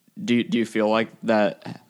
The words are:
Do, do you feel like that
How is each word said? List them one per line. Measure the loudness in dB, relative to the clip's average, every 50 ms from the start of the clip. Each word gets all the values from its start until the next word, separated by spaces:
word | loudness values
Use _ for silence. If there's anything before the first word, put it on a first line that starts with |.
| _ _ _ -10 -2
Do, | 0 0 0 0
do | 0 0 -2
you | -2
feel | -2 0 0 0 2
like | 2 0 0 -2 -8 _
that | -2 0 2 2 2 2 0 -4 -12 -16 -16 -16 -16